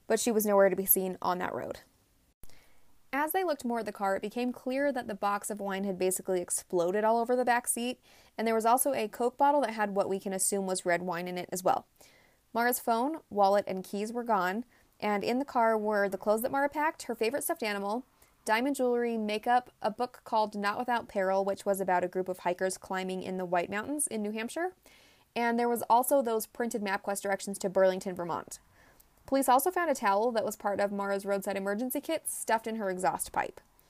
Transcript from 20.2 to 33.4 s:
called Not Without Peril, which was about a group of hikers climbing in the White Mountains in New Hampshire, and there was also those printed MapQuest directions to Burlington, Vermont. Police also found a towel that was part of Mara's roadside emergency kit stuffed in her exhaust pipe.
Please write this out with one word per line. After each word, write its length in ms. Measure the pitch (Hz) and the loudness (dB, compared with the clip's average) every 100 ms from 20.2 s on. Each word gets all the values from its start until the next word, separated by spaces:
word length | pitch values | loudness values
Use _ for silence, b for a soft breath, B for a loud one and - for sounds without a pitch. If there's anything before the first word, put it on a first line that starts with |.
called 320 | - 220 214 | -2 0 0
Not 240 | 208 202 220 | -2 -2 -2
Without 300 | 247 233 - | -2 -2 -2
Peril, 360 | 202 190 190 | 0 2 2
which 220 | 196 196 202 | 0 -2 -2
was 140 | 190 | 0
about 240 | 190 180 | 2 2
a 40 | 180 | 0
group 200 | 185 185 | -2 -4
of 100 | 180 | -4
hikers 400 | 175 180 190 190 | -4 0 -2 -4
climbing 460 | - 190 185 185 | -6 -6 -4 -6
in 140 | - 185 | -6 -6
the 60 | |
White 260 | 180 175 175 | -2 0 0
Mountains 360 | 202 226 294 - | -4 -4 -4 -4
in 160 | 220 | -4
New 80 | 208 | -4
Hampshire, 400 | 220 233 320 370 - b b b b b | -4 -6 -4 -6 -8 b b b b b
and 240 | 233 233 233 | -2 0 2
there 100 | 240 | 2
was 140 | 233 - | 0 4
also 320 | 233 254 277 | 4 6 4
those 240 | 233 220 - | 4 0 -2
printed 340 | - 233 226 | -4 -4 -2
MapQuest 420 | 202 202 202 202 | -2 -2 -4 -4
directions 360 | 202 196 202 196 | -2 -4 -4 -4
to 100 | 196 | 0
Burlington, 460 | 190 190 185 196 | 4 4 4 -4
Vermont. 460 | 175 170 113 - - b b b b b _ - | -6 -4 -6 -8 -16 b b b b b _ 0
Police 220 | 269 269 | 2 6
also 220 | 254 359 | 4 4
found 180 | 359 330 | 0 0
a 60 | |
towel 380 | 262 208 202 247 | 2 2 2 2
that 120 | 220 | 0
was 120 | 214 - | -2 -4
part 240 | 208 196 | -2 0
of 100 | 202 | 0
Mara's 340 | 202 196 196 | -2 -2 -2
roadside 320 | 196 202 202 196 | -2 -2 -2 -4
emergency 440 | 196 208 254 294 | -2 -2 -4 -4
kit 240 | - 320 - | -4 -4 -6
stuffed 400 | - - 226 226 | -6 0 0 0
in 100 | 220 | -4
her 140 | 190 | -4
exhaust 400 | 185 175 180 - | -2 -2 -2 -4
pipe. 300 | - | -4